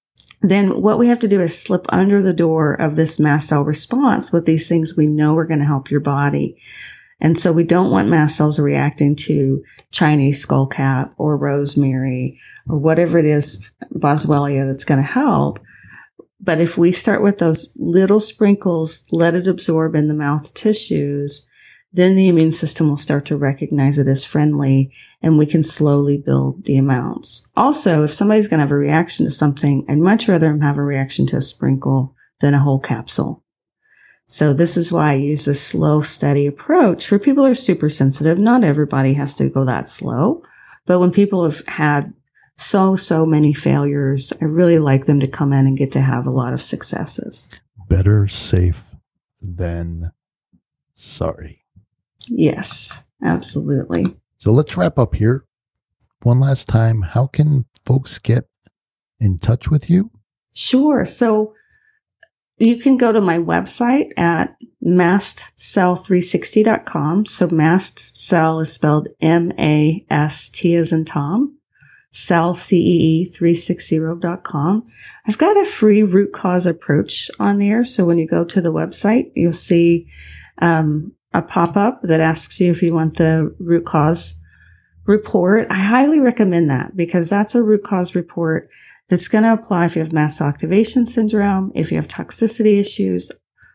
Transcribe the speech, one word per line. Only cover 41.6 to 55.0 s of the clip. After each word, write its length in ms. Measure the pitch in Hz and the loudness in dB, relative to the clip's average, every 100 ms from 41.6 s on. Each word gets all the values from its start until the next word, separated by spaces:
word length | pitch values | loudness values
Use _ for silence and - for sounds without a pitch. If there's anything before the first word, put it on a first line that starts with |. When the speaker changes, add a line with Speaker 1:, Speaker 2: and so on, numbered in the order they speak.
| - | -10
Speaker 1:
had 440 | - 151 147 - - _ _ _ - | -2 0 0 -4 -12 _ _ _ -8
so, 400 | - 202 190 190 | -2 2 2 0
so 280 | - 160 | 0 0
many 300 | 160 151 151 | 2 4 2
failures, 800 | 143 139 143 143 143 135 139 - - | 2 0 0 0 -2 -2 -2 -6 -6
I 40 | 156 | -2
really 340 | 160 175 165 | 2 4 4
like 260 | 147 135 135 | 4 2 2
them 140 | 143 | 0
to 80 | 135 | 0
come 240 | - 139 | -2 0
in 160 | 139 135 | 2 2
and 100 | 135 | 2
get 140 | 135 | -2
to 80 | - | 0
have 260 | 135 123 131 | 0 -2 -2
a 60 | |
lot 220 | 127 123 | -4 -4
of 60 | 131 | -6
successes. 880 | - - - - - - - - - - _ - - | -8 -10 -8 -8 -10 -12 -14 -16 -20 -20 _ -16 0
Speaker 2:
Better 380 | 90 95 107 101 | 2 4 2 0
safe 720 | - - 92 90 80 - - _ _ _ _ | -4 -2 2 2 -2 -10 -20 _ _ _ _
than 720 | 92 87 87 85 85 82 82 - _ _ _ _ _ _ _ | -14 -8 -6 -6 -8 -8 -10 -12 _ _ _ _ _ _ _
sorry. 680 | - - - 82 - 76 - _ _ _ _ _ _ - | -20 -16 -8 -8 -8 -16 -20 _ _ _ _ _ _ -8
Speaker 1:
Yes, 800 | 233 156 - 190 - - - - _ | 0 0 0 0 0 0 -4 -18 _
absolutely. 840 | - 170 - 143 147 139 - 87 - - _ _ | -2 -2 -4 -6 -4 -4 -2 -2 -4 -6 _ _
Speaker 2:
So 120 | 104 | 2
let's 280 | 123 - 180 | 2 0 -2
wrap 200 | 175 | -2
up 160 | - | 0